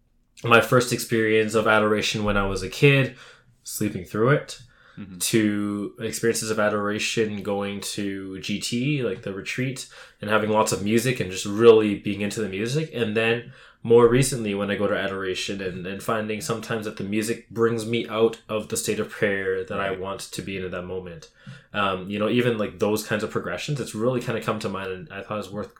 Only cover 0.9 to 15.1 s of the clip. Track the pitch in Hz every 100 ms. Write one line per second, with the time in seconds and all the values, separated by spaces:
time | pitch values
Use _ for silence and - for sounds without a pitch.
0.9 | 117 - 113 110 110 107 110 110 107 107
1.9 | 107 104 110 104 101 98 95 92 - 143
2.9 | 139 123 - - - _ _ - - 107
3.9 | 98 85 104 120 147 - - - _ _
4.9 | - 98 90 - 113 107 104 104 101 101
5.9 | - 110 - 117 113 110 107 104 104 104
6.9 | 104 - 117 107 104 95 101 101 101 -
7.9 | - 101 98 95 95 98 101 - 120 139
8.9 | 143 113 95 101 98 - - 131 131 -
9.9 | - - _ 107 107 107 107 110 90 101
10.9 | 117 127 123 92 92 101 104 117 110 107
11.9 | 98 107 101 104 113 101 95 117 147 156
12.9 | 123 107 107 113 120 - - - _ 113
13.9 | 117 117 127 135 120 107 98 101 101 101
14.9 | 95 98